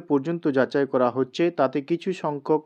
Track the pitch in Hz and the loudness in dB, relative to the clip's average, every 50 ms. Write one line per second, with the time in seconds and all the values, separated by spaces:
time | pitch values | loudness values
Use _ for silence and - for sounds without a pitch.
0 | 165 - 147 139 135 160 170 170 - 160 135 135 127 120 - 143 139 135 - 131 | 2 2 0 0 0 0 -4 -2 0 0 2 2 2 2 2 0 0 2 2 2
1 | 123 123 120 127 131 131 - - 170 175 170 - 139 135 160 151 139 - 170 170 | 2 2 2 0 -4 -4 -2 -2 -2 -2 0 0 0 0 0 -2 -4 -2 -4 -4
2 | - 196 180 - - 160 147 143 135 - 156 151 156 | -4 -6 -8 -6 -6 -6 -6 -6 -2 0 0 0 0